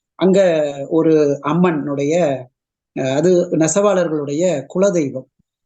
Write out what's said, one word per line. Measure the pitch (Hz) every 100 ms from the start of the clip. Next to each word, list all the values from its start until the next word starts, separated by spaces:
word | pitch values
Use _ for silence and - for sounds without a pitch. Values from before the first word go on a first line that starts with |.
| _ -
அங்க | 185 185 185 156 147 143 139
ஒரு | 160 160 156 143 139
அம்மனுடைய, | 147 165 180 151 143 139 143 175 151 127 127 _ _ _ _ -
ஆஹ், | 131 139
அது | 175 175 180
நெசவாளர்களுடைய | 151 160 202 202 185 165 151 143 147 185 156 -
குலதெய்வம், | 185 196 175 135 131 - _ _ _